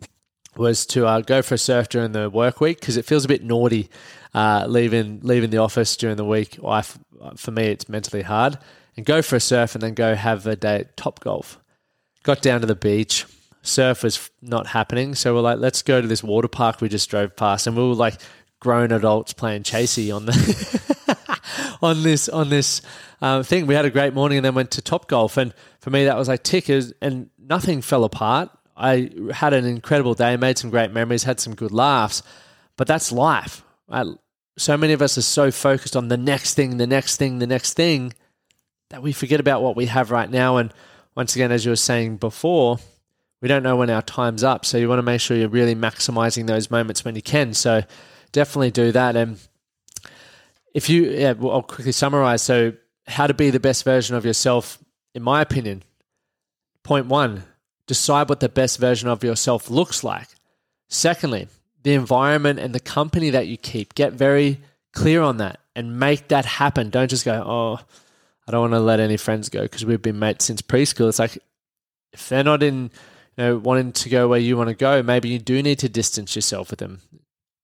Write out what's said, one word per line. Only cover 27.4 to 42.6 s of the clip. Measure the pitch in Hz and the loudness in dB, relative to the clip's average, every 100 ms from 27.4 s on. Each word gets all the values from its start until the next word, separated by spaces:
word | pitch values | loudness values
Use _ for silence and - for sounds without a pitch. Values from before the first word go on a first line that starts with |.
| 131 175 190 143 | -6 -2 -2 -4
fell | - 135 | 0 2
apart. | 110 - 107 135 180 _ _ - | 2 0 0 0 -2 _ _ -4
I | 131 127 127 85 107 | 0 2 0 -6 -10
had | - 151 | -2 2
an | 135 123 | 2 0
incredible | 120 - 147 123 | -4 0 2 2
day, | 113 120 123 | 2 2 2
made | 127 127 | 0 0
some | 120 | 0
great | 117 107 | 0 0
memories, | 113 117 120 | 0 0 0
had | 131 120 | -2 -4
some | 113 | -6
good | 113 110 | -6 -4
laughs. | 107 139 131 107 - - - - _ _ - | 2 2 2 0 -4 -12 -20 -20 _ _ -4
But | 110 | 0
that's | 160 - | 0 0
life. | 120 156 123 - - _ _ - | 0 2 2 -4 -14 _ _ -8
Right? | 120 101 - _ _ _ - | -6 -6 -8 _ _ _ -6
So | - 147 | 0 2
many | 156 | 2
of | 147 | 4
us | 143 135 | 2 0
are | |
so | - - 139 | 0 2 2
focused | - 143 135 - 131 | 2 2 2 -2 -4
on | 120 | -2
the | 123 | -2
next | 131 135 - | 0 -2 -2
thing, | - 131 123 | -2 0 0
the | 120 | 0
next | 135 - - | 0 0 -2
thing, | 139 123 | -2 -2
the | 120 | -2
next | 127 - | -2 -2
thing, | - 170 143 127 - _ _ _ _ _ _ _ | 0 0 0 -4 -12 _ _ _ _ _ _ _
that | 127 | -10
we | 143 | -6
forget | 139 127 151 | -4 0 2
about | 139 123 | 2 2
what | 123 110 | 0 0
we | 120 | 0
have | 127 113 | 0 0
right | 117 107 | 0 0
now. | 127 127 127 | 0 2 2
And | 113 - - _ _ | 0 -6 -20 _ _
once | 127 120 | -6 -4
again, | 127 123 | 0 2
as | 120 | 2
you | 120 | 0
were | 113 | 0
saying | - 120 113 107 | 0 0 -2 -4
before, | 113 - 165 170 | -6 -2 0 2